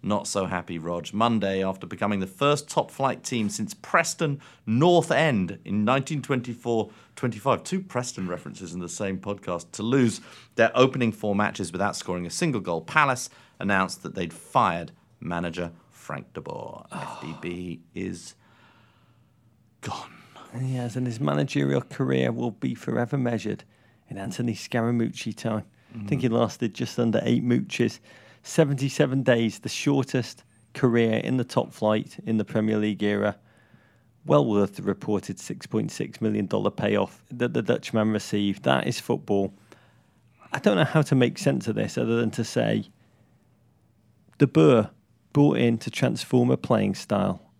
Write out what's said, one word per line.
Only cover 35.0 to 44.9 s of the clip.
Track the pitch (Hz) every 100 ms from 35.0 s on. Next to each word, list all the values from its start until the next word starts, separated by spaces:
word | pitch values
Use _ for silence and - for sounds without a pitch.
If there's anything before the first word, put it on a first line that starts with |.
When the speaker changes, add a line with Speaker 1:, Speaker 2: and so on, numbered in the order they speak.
| - 101 - 95
Speaker 2:
six | - 98 -
point | 110 107
six | - - -
million | 110 107 101
dollar | 101 101
payoff | - 107 104 98 - _
that | 123 123
the | 123
Dutchman | 110 117 - 113 107
received. | 107 - 104 101 98
That | - - -
is | -
football. | - 120 - 101 98 - _ - _ _ _ _ _ _ -
I | -
don't | 208 190
know |
how | 147 156
to | 143
make | 135 123 -
sense | 143 135 113
of | 107
this | 107 -
other | 117 117
than | 117
to | -
say | 113 123 110 110 104 _ _ _ _ _ _ _ _ _ _ _ _ _ _ _
De | 139
Boer | 156 156 120 104